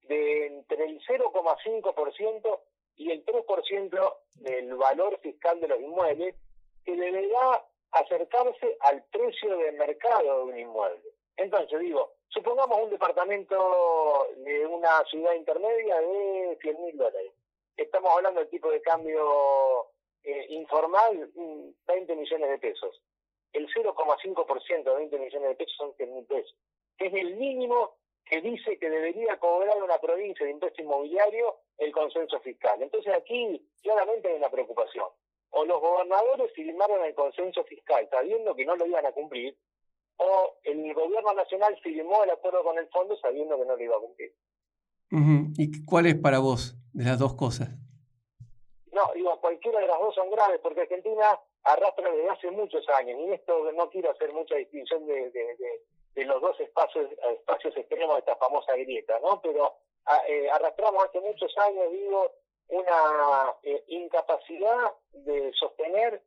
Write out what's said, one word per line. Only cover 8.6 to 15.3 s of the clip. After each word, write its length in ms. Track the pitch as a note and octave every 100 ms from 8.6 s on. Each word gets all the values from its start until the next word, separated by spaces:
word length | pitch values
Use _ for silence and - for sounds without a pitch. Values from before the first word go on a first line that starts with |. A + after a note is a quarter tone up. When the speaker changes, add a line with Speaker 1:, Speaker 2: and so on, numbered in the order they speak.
| - -
Speaker 1:
al 240 | - C#4 _
precio 460 | G#3 A#3+ - G#3+ F3+
de 160 | D#3
mercado 720 | D3 D3+ D3+ A#3+ G#3+ D3 C3+
de 80 | B2+
un 60 | B2
inmueble. 520 | A#2 A2 G2 - - _ _ -
Entonces, 440 | F#3+ G3 D3 D3+
digo, 320 | F3 C#3+ - _ _
supongamos 500 | - A#3 B3 C4+ G#3+
un 80 | A3
departamento 1400 | G3+ F#3+ F3+ F#3 G3+ G3 F#3+ F#3 F3+ E3+ D#3+ D3+ C#3+ C3+ C3
de 300 | C3+ D3 D#3
una 360 | E3+ E3+ D#3+ C#3+
ciudad 220 | D#3 E3+